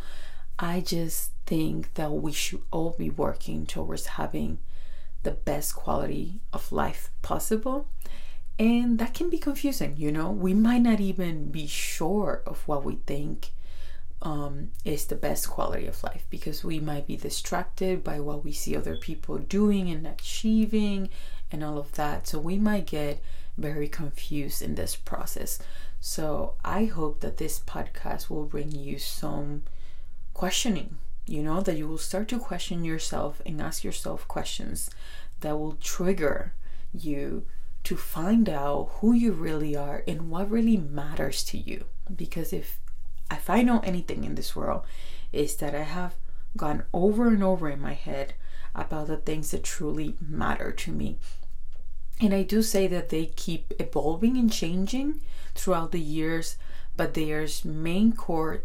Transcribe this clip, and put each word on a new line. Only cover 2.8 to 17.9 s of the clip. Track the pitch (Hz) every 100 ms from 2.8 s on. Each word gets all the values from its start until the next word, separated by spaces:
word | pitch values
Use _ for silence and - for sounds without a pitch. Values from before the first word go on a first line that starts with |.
| 165 160
be | 160
working | 147 151 - - 156 156
towards | 160 - - -
having | - - - - 80 - - - - - -
the | 139
best | 143 - 147 - -
quality | - 151 147 147 170 185 -
of | - -
life | 76 - - - -
possible. | - 160 - 220 262 269 285 - - - - - - -
And | 220 240 240 226
that | 240
can | - 349
be | 330
confusing, | 302 277 285 262 147 147
you | 147
know? | 151 170
We | 202 185
might | 202 220 247
not | 240 208
even | 196 185 175 160 147
be | 156 147
sure | - - - 165 202 175 - -
of | 123 -
what | 143 143
we | 147 -
think, | 143 151 - - - - - - - - -
um, | 156 147 143 143 151 - -
is | 147 -
the | -
best | 147 - -
quality | - - - -
of | -
life, | - - -
because | - 160 147
we | 170 156
might | 151 147 143
be | -
distracted | - - - 180 185 - 185